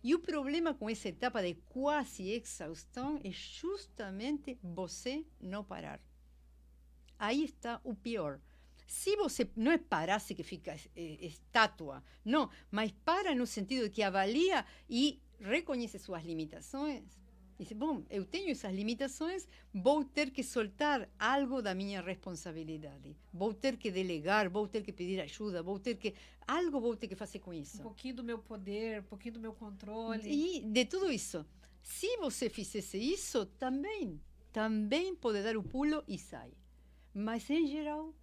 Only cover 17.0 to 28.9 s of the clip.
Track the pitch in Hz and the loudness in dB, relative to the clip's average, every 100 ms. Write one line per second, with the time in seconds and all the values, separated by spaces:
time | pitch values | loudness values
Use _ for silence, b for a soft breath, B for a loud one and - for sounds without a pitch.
17 | - - - - - - 190 214 302 254 | -10 -20 -20 -20 -20 -12 -10 -2 0 0
18 | - 202 185 349 392 262 202 190 208 233 | -2 -4 -2 -2 -2 -2 -2 -2 0 0
19 | 269 269 320 370 - B B 196 190 302 | -2 -2 -2 -2 -6 B B 4 6 6
20 | 277 - 294 269 - 254 214 - 294 277 | 4 2 0 0 -2 0 -2 2 4 4
21 | 196 - 220 277 269 262 208 185 196 196 | 0 0 4 4 4 2 0 0 -2 -2
22 | 175 185 - 165 180 160 160 156 151 139 | -4 -6 -6 -8 -8 -8 -6 -8 -8 -14
23 | 135 151 - 170 202 202 269 254 220 185 | -16 -18 -14 0 0 2 0 2 -2 0
24 | 185 165 151 208 190 190 208 220 208 - | 0 0 4 4 4 2 0 -2 -4 -6
25 | 180 190 147 - 208 175 170 202 202 233 | -2 -2 -2 -6 -4 -4 -4 -4 -2 -2
26 | 214 202 B B - 302 349 285 233 226 | -4 -6 B B -2 2 2 2 0 -2
27 | 220 190 196 196 - 170 139 208 226 202 | -6 -6 -8 -10 -10 -10 -10 -10 -12 -10
28 | 254 247 233 233 220 220 190 202 226 | -10 -8 -6 -6 -8 -10 -6 -4 -2